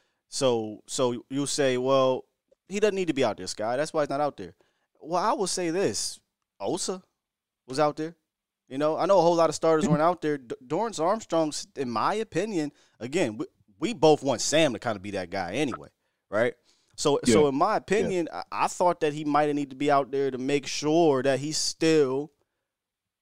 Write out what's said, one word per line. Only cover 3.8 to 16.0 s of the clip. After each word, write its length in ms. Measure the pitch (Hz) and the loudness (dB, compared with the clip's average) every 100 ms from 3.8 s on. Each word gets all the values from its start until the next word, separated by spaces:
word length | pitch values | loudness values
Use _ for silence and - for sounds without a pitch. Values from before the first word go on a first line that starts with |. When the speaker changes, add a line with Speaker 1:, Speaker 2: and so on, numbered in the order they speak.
| 156 | -2
Speaker 1:
why 100 | 156 | -2
he's 80 | 147 | -2
not 100 | 139 | -2
out 160 | 147 127 | -4 -4
there." 180 | 92 - _ _ _ _ | -14 -16 _ _ _ _
Well, 220 | 147 175 | -6 -2
I 100 | 208 | 0
will 140 | 277 180 | 0 -2
say 240 | - 170 | -2 -2
this. 480 | 170 170 101 - - _ _ _ _ | 0 -2 -2 -6 -10 _ _ _ _
Osa 440 | 101 160 - 185 - _ _ _ _ _ - | -6 -4 -6 -8 -12 _ _ _ _ _ -10
was 100 | 131 | 0
out 180 | 151 147 | 0 0
there. 200 | 156 175 _ _ _ _ _ | -8 -12 _ _ _ _ _
You 100 | 131 | -2
know, 180 | 151 147 | -2 0
I 100 | 165 | 4
know 120 | 196 | 6
a 40 | |
whole 120 | 165 170 | 6 6
lot 140 | 160 | 4
of 40 | |
starters 300 | 151 165 160 | 2 2 2
Speaker 2:
Mm-hmm. 80 | 170 | 2
Speaker 1:
weren't 100 | 147 | 2
out 200 | 165 180 | 2 0
there. 160 | 156 143 | -2 -4
D-, 160 | 120 - 127 | -6 -14 -6
Dorrance 320 | 156 226 151 | -4 -4 -2
Armstrong, 500 | 165 220 - 165 156 | 0 -2 0 0 0
s-, 180 | - - - | -2 -10 -8
in 140 | 127 | -4
my 240 | 113 135 | 0 0
opinion, 580 | 208 - 156 214 185 147 - _ _ | -2 -4 -4 -2 -2 -4 -8 _ _
again, 380 | 117 160 139 107 | -6 -2 -2 -4
we, 100 | - _ _ _ | -10 _ _ _
we 140 | 175 | -6
both 280 | 190 156 147 | 2 4 6
want 180 | 139 113 | 2 -2
Sam 320 | - 143 156 | 0 2 2
to 60 | 107 | 0
kinda 220 | 123 104 | -4 -6
be 100 | 98 | -6
that 180 | 98 90 | -6 -6
guy 220 | 95 87 | -6 -6
anyway, 340 | 110 147 80 71 _ | -4 -4 -6 -14 _